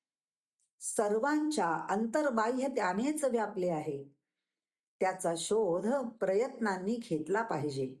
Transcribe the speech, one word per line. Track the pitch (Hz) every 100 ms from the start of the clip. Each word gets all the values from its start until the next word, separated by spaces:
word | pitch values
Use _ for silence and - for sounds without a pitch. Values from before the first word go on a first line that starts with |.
| _ _ _ _ _ _ _ -
सर्वांच्या | - - 208 214 269 302 302 302 175 165 -
अंतर्बाह्य | 196 226 302 294 226 220 254 269
त्यानेच | 269 196 185 262 302
व्यापले | 269 233 208 202 180
आहे. | 156 - 139 139 _ _ _ _ _ _ _ _ -
त्याचा | 185 185 180 165
शोध | - 208 202 170 202 277 240 -
प्रयत्नांनी | 190 190 262 254 220 185 185 240
घेतला | - 160 151 202
पाहिजे. | 226 156 143 135 131 -